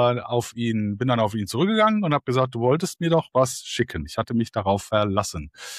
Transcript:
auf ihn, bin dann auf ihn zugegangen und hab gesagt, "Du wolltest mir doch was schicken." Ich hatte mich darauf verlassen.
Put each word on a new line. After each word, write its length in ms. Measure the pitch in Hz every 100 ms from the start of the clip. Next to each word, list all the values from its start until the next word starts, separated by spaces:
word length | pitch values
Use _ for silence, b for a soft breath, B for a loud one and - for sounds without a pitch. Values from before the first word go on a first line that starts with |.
| 123 123
auf 340 | 117 120 -
ihn, 440 | 117 117 110 104 101
bin 100 | 127
dann 100 | 117
auf 140 | 107
ihn 140 | 110 98
zugegangen 560 | 117 196 220 214 214
und 100 | 175
hab 100 | 147
gesagt, 300 | - 127 127
"Du 60 | 117
wolltest 400 | 123 160 185 -
mir 100 | 165
doch 200 | 165 -
was 300 | 127 131 -
schicken." 400 | - - - 85 73
Ich 120 | -
hatte 160 | 113
mich 180 | 117 110
darauf 320 | 110 98 101
verlassen. 680 | - 107 104 98 101 85 73 B B